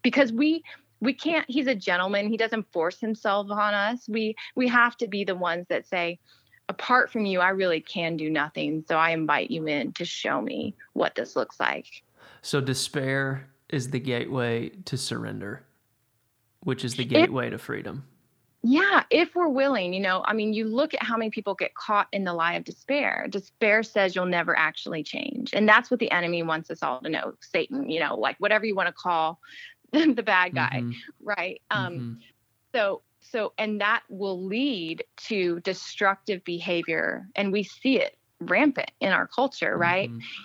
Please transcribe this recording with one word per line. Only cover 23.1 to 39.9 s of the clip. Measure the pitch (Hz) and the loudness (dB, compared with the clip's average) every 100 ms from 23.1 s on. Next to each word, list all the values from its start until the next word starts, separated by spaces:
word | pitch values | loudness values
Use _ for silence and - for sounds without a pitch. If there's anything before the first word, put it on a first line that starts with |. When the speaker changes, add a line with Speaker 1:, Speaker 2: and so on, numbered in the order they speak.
| - - | 0 -4
Speaker 1:
Despair | 196 - _ 220 214 | -6 -8 _ 4 4
says | 220 214 190 185 | 2 2 2 2
you'll | 180 | 0
never | 175 170 160 | 0 2 2
actually | 156 - - 165 | 2 -2 -6 -6
change. | 151 - - - - | -6 -6 -6 -6 -2
And | - 214 | 2 6
that's | 220 240 | 6 6
what | 247 | 0
the | - | 2
enemy | 175 170 170 | 0 0 -2
wants | 165 160 170 | -2 -4 -4
us | 165 | -6
all | 151 127 | -4 -4
to | 151 | -4
know. | 160 - - | -4 -6 -10
Satan, | - 180 - - - | -4 -2 -2 -4 -4
you | 160 | -2
know, | 147 - | -2 0
like, | 120 - | -2 0
whatever | 202 214 220 | 2 2 2
you | 196 | 0
wanna | 175 | -2
call | - 180 165 160 170 - - - | -2 0 0 0 -4 -14 -20 -20
<laughs> | - _ | -20 _
the | 294 320 233 | 4 4 4
bad | 220 185 180 175 | 2 4 2 0
guy, | 151 127 | -2 -2
Speaker 2:
Mm-hmm. | 120 120 - - | -4 -6 -12 -12
Speaker 1:
right? | 202 202 185 - - | -6 -4 -4 -8 -4
Um, | 214 185 | -4 -2
Speaker 2:
Mm-hmm. | 170 120 117 - _ _ _ _ | -6 -8 -12 -16 _ _ _ _
Speaker 1:
so, | 247 202 185 - _ | 0 0 -2 -10 _
so, | - 240 208 - | -8 -4 -4 -4
and | 214 208 | -4 0
that | 202 226 - | 2 0 -2
will | 190 196 180 190 | -6 -4 -4 -4
lead | 220 285 214 160 165 - - | -2 0 -2 -6 -8 -12 -16
to | - 214 180 170 | -4 0 0 0
destructive | 190 185 - - 196 196 - 190 | -4 -6 -10 0 2 2 -4 -6
behavior. | - 175 170 175 165 160 - - 190 - | -6 -6 -2 -2 0 -2 -2 -4 -6 -4
And | 202 | 0
we | 202 | 0
see | 190 - 262 240 | -2 -2 2 2
it | - - _ _ | 0 -4 _ _
rampant | 170 185 294 - - - | 0 4 4 2 -4 -4
in | 196 | 0
our | 180 175 | 2 0
culture, | - 262 - 170 170 | 0 -2 0 -2 2
right? | 170 | 2